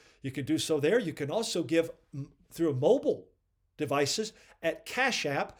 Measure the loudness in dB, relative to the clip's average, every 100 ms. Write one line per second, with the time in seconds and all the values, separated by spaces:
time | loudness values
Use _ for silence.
0 | -20 _ -8 -6 0 0 2 2 4 2
1 | 0 -4 -4 -2 -2 -2 0 2 2 -2
2 | _ -12 -12 _ _ -2 0 2 4 4
3 | 2 -2 -4 _ _ _ _ -8 -2 2
4 | 2 0 -4 -8 -20 -8 -4 -4 -6 -2
5 | 0 0 -2 -2 -4 -8